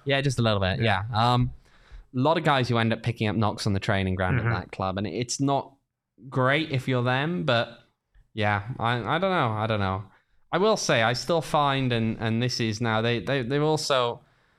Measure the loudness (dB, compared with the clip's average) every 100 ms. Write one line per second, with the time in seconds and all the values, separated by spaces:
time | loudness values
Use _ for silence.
0 | -2 0 0 2 2 2 0 2 2 0
1 | 0 0 4 4 2 -2 -18 -20 -20 -20
2 | -8 0 2 2 2 2 2 2 2 0
3 | -2 -2 0 2 0 0 -2 0 0 0
4 | 0 0 0 0 0 -2 -4 -4 -4 -2
5 | -4 -4 -6 -2 0 0 -4 _ _ _
6 | _ _ -8 0 2 2 0 -4 0 0
7 | 0 0 -2 -2 0 0 0 -8 _ _
8 | _ -20 _ -2 0 0 -4 -4 -2 -2
9 | -2 -2 0 0 0 0 -2 0 -2 -4
10 | -8 _ _ _ -4 0 2 2 2 2
11 | 2 0 0 -2 0 2 2 2 0 0
12 | 0 -2 -2 0 -2 -2 -2 -2 0 0
13 | 0 -2 -2 -2 0 0 2 0 2 2
14 | 2 -2 _ _ _